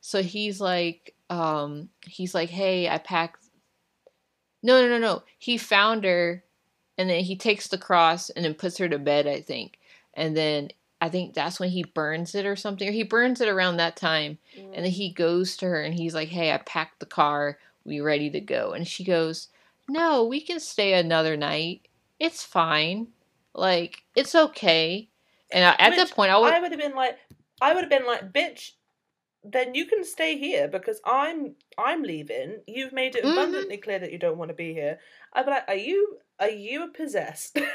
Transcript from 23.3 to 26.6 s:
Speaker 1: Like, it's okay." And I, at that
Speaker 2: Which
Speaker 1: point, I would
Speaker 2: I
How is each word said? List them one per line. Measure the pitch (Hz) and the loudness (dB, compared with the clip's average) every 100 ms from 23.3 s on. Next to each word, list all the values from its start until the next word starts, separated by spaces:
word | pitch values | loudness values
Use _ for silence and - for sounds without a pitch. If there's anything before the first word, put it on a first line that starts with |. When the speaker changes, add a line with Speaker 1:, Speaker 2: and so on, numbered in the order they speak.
| _ _ | _ _
Speaker 1:
Like, | - 185 175 170 - _ - | -2 2 2 0 -10 _ -2
it's | 269 | 4
okay." | 339 311 - 202 160 160 185 226 _ _ _ _ | 6 4 4 4 4 4 -2 -8 _ _ _ _
And | - 180 | 6 8
I, | - | 10
at | 208 349 | 8 8
that | 359 | 2
Speaker 2:
Which | - | 4
Speaker 1:
point, | 196 | 6
I | 196 | 8
would | 233 | 6
Speaker 2:
I | 339 | 4